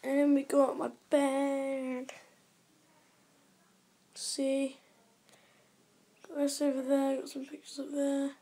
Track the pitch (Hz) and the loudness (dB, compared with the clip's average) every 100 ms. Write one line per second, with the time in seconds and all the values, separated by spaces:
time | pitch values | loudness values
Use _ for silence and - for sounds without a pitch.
0 | 262 277 285 277 277 277 269 - 240 - | 2 2 6 4 4 4 4 2 -6 -8
1 | _ 294 277 269 277 277 269 269 262 254 | _ 2 4 2 0 -2 -2 -4 -4 -6
2 | 254 - - _ _ _ _ _ _ _ | -8 -16 -20 _ _ _ _ _ _ _
3 | _ _ _ _ _ _ _ _ _ _ | _ _ _ _ _ _ _ _ _ _
4 | _ - - - 269 269 269 269 _ _ | _ -12 -8 -4 0 0 -2 -6 _ _
5 | _ _ _ - _ _ _ _ _ _ | _ _ _ -20 _ _ _ _ _ _
6 | _ _ - 294 285 277 294 262 262 277 | _ _ -10 -2 0 2 0 0 0 2
7 | 269 269 277 277 277 294 - 277 285 285 | 2 -2 -6 -12 -12 -16 -16 -12 -8 -2
8 | 277 277 277 277 | 0 0 -2 -8